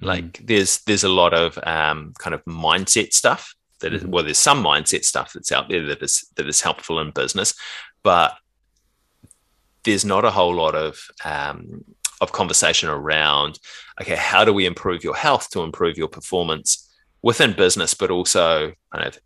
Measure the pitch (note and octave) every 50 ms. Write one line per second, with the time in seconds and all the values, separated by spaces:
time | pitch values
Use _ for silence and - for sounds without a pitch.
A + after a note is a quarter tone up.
0 | F2+ F#2+ F#2 F2+ E2+ E2+ - - - - A2+ G2+ F#2+ F2+ - - - G#2+ G#2 F#2+
1 | G2+ F#2+ F#2 F#2 F2 E2+ E2+ E2 E2+ D#2+ - - - E2 E2 D#2+ D#2 D#2 D#2 D2+
2 | D2+ D#2 - - - F2+ D#2 D2+ - E2+ E2 D#2+ D#2+ D#2 E2+ F#2+ F#2+ - - A2
3 | G2 - - - - B2 D#3 - - - - _ _ _ _ - - E2 D#2+ E2
4 | F2+ F#2 F2 F2 D#2 D2+ D2+ - - D3 C#3+ C3+ F#2+ D#2 C#2+ D2+ D#2 - - D#2
5 | - - - B1+ - - - - - - - C2 - - F#2 E2+ D#2 C#2+ D2 -
6 | D2 - - - - _ _ - D2 D2 D2+ - - E2 - - - - E2 D#2+
7 | D#2 D2+ - C#2+ C2 C2 - F#2+ - - - - - - - - - - _ _
8 | - G2+ F2 F2 - - - - _ _ _ _ _ _ _ _ _ _ _ _
9 | _ _ _ _ _ - _ _ _ _ _ _ _ _ _ _ - A2+ G2+ F#2+
10 | G#2 G2+ F#2+ G2+ A#2+ A2 G2 G2+ F2+ F2 F2+ E2+ D#2+ D#2 D#2 D#2 D#2+ D#2 - -
11 | - - - - - D#2+ D2+ C#2+ C#2+ C#2+ - - - - - - - _ - _
12 | - - - - G#2+ - - - G2 E2 D#2 - - D#2+ D#2+ - - D#2 D2+ C#2+
13 | D2 D#2 D#2 D2+ D#2 D2+ D2 D2 D2 D2+ D2+ - - - - - - - - -
14 | - - E2+ D2+ - - - F#2 A2 A2 G2+ G2+ F#2 F2+ E2+ - - F#2+ F2 D#2+
15 | E2 D#2+ C#2+ - - D3 C3+ - - - - F#2+ E2 D#2+ - - F2+ E2+ D#2 D#2+
16 | D#2 - - D#2 - - F#2+ F2+ F2 D#2+ D#2 D2+ - - - - - _ _ _
17 | _ _ _ _ - A#2 A#2 - D3+ A#2 F#2 - F#2+ F2+ - F#2+ E2 - - -
18 | G2 F2+ F2+ F2+ F2 - - F#2 E2+ E2 E2 D2+ D#2 D#2 - _ _ - - -
19 | - - - - _